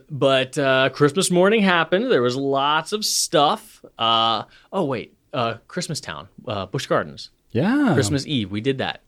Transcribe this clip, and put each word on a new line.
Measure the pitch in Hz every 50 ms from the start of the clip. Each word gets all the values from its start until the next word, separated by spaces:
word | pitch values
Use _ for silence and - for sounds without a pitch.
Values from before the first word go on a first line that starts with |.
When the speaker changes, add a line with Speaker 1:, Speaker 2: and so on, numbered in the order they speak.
| - _
Speaker 1:
but, | 156 127 139 135 135 131 131 131 - 151
uh, | 139 135 131 131 131 135
Christmas | 131 - 143 143 143 196 180 -
morning | 180 175 180 202 220 226 196
happened. | 190 180 170 160 - 180 190 247 269
There | 208 135 123
was | 123 123
lots | 139 139 139 139 135 135 147 151 156 165 - 208
of | 214 208
stuff. | - - - - - - 156 143 156 214 - - - - - - - _ -
Uh, | 117 113 113 113 113 113 113 104 - - _ - _ _ -
oh, | 196 175
wait. | 135 131 107 82 - _ _ _ _ -
Uh, | 135 117 117 110 - - -
Christmas | - 180 165 - 151 -
Town, | - - 80 71 73 - _ - -
uh, | - 107 101 95
Busch | 92 - 139 -
Gardens. | - 170 127 92 78 69 - - - _ _ _ _
Speaker 2:
Yeah. | - 113 156 208 262 294 294 233 165
Speaker 1:
Christmas | 151 - - 151 135 -
Eve, | - 151 123 101 90
we | 101 104
did | 110 135 135 131
that. | 107 85 - - _